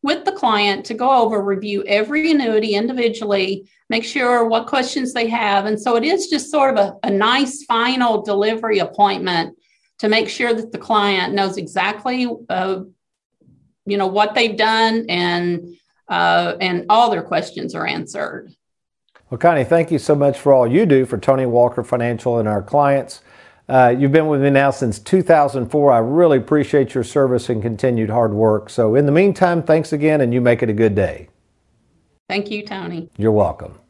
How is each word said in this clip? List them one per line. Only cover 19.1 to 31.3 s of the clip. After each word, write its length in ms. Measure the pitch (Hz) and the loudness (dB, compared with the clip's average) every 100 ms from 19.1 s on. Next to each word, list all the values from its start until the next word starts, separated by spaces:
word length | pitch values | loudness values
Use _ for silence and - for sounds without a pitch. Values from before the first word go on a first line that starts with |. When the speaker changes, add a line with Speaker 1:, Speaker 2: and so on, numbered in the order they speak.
| _ _ | _ _
Speaker 2:
Well, 80 | 120 | 0
Connie, 260 | 170 160 | 2 2
thank 260 | 120 170 165 | 2 0 2
you 80 | 156 | -2
so 160 | - | 0
much 240 | 147 143 139 | 2 2 0
for 140 | 143 | 2
all 140 | 135 120 | 4 4
you 180 | 147 214 | 2 4
do 180 | 135 | 4
for 140 | 127 107 | 2 -2
Tony 280 | - 131 131 | 0 0 2
Walker 360 | 120 120 120 | 2 2 0
Financial 560 | 110 123 117 117 123 117 | -4 -2 -2 -2 -2 0
and 80 | 107 | 0
our 160 | 104 | -2
clients. 600 | 98 147 143 139 - - _ - - _ - | 0 2 2 0 -2 -16 _ -20 -20 _ 2
Uh, 240 | 127 123 127 | 4 6 4
you've 140 | 139 | 4
been 160 | 156 156 | 4 2
with 120 | 147 | 2
me 80 | 139 | 2
now 220 | 135 139 | 4 2
since 300 | - 123 104 | 0 -4 -4
two 240 | - 190 | 0 0
thousand 440 | - 160 143 135 117 | 4 4 4 -2 -2
four. 200 | 151 143 | 2 4
I 80 | 120 | 4
really 400 | 113 156 170 135 | 2 2 4 4
appreciate 560 | 127 151 143 147 135 | 2 0 2 0 0
your 80 | 131 | -2
service 460 | 113 147 135 123 - | -2 0 2 0 -2
and 120 | 113 | -4
continued 480 | 110 110 131 117 110 | -4 -2 -2 0 -2
hard 240 | 113 113 | 0 0
work. 380 | 104 110 107 - | 2 2 2 -2
So 240 | - 110 | 0 2
in 120 | 123 147 | 2 2
the 40 | |
meantime, 500 | 151 196 185 180 170 | 4 2 2 0 0
thanks 320 | - 156 151 | 2 0 0
again, 280 | 147 151 151 | -2 0 2
and 120 | 123 | 2
you 80 | 123 | 2
make 220 | 120 117 | 2 2
it 80 | 117 | 0
a 20 | |
good 220 | 107 110 | 2 0
day. 360 | 101 90 - 80 | 2 -2 -6 -18